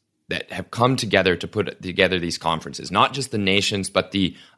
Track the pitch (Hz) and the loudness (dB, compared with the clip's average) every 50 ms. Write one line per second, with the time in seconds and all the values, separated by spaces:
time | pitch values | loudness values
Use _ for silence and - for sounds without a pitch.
0 | _ _ _ _ _ - 90 - - - - 98 92 - - 113 120 127 135 127 | _ _ _ _ _ -8 -8 -8 -8 -8 -10 -12 -10 -10 0 2 2 2 4 0
1 | - 101 95 98 90 95 87 82 - 80 - 104 95 - - - 90 92 87 95 | 0 2 2 4 4 4 2 2 -2 -4 -4 -4 -4 -4 -6 -8 -10 -4 2 2
2 | 95 87 92 90 85 82 - - - 80 82 80 - 71 65 - 67 71 87 104 | 4 4 4 0 -2 -4 -4 -4 -2 -2 -2 -2 -4 -8 -12 -12 -10 -2 2 2
3 | 127 135 127 139 127 - - 107 101 95 98 101 98 - 107 98 92 - - 95 | 2 2 0 -4 -6 -6 -4 -2 0 2 2 2 2 0 -2 -2 -4 0 0 0
4 | 90 - - 98 95 82 - - - - _ | 0 0 0 0 0 -2 -2 -6 -16 -20 _